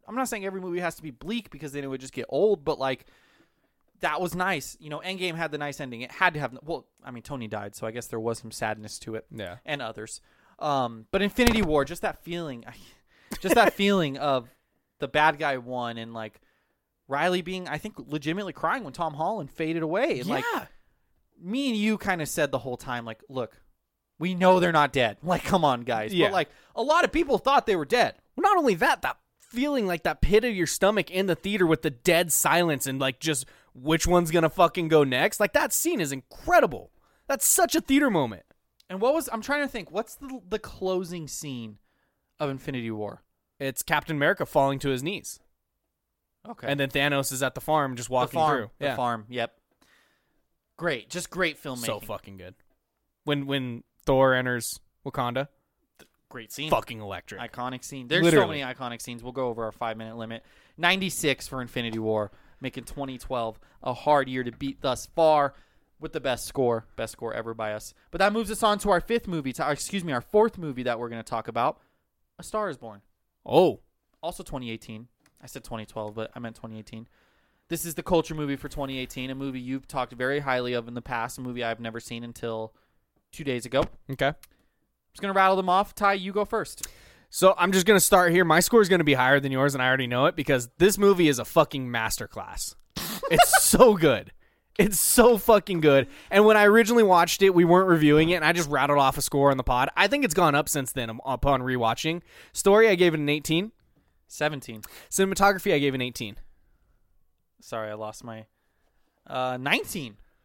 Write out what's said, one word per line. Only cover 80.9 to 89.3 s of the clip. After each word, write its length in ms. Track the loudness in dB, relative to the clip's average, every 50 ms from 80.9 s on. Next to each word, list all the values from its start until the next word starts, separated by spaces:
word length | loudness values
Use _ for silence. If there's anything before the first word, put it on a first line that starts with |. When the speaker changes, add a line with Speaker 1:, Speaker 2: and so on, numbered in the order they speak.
| -10
Speaker 1:
the 60 | -12
past, 360 | -10 -8 -6 -6 -6 -6 -8 -10
a 40 |
movie 220 | -10 -10 -6 -6 -4
I've 160 | -4 -4 -6
never 220 | -8 -10 -10 -10
seen 240 | -12 -12 -12 -12 -12
until 480 | -14 -12 -10 -8 -8 -6 -8 -10 -12 -14 _ _ _ _ _ _ _ _ _ _ _
two 140 | -16 -10 -6
days 200 | -4 -4 -4 -6
ago. 180 | -2 -2 -2 -2 -2 -6 -12 -14 -12
Speaker 2:
Okay. 160 | -4 -2 -2 -2
Speaker 1:
I'm 80 | -2 -4 -12 -20 _ _ _ _ _ _ _ _ _ _ _ _ _
just 80 | -10
gonna 120 | -8 -2 2
rattle 220 | 4 4 4 4
them 140 | 2 2 2
off. 260 | 2 2 2 0 -2
Ty, 180 | -2 0 0 0
you 180 | 0 -4 -4 -4
go 100 | -4 -2
first. 420 | -2 -2 -4 -4 -6 -10 -12 -14 -14 -14 -20 -20 -20 -20 _ _ _
Speaker 2:
So 240 | 0 4 6 6 6 6
I'm 140 | 2 2
just 140 | 4 4 6
gonna 140 | 6 6 6
start 320 | 6 6 6 6 6 6
here. 140 | 6 4 6
My 140 | 6 6 4
score 220 | 4 6 6 6
is 80 | 6 6
gonna 140 | 4 4 4
be 100 | 4 4
higher 260 | 4 6 6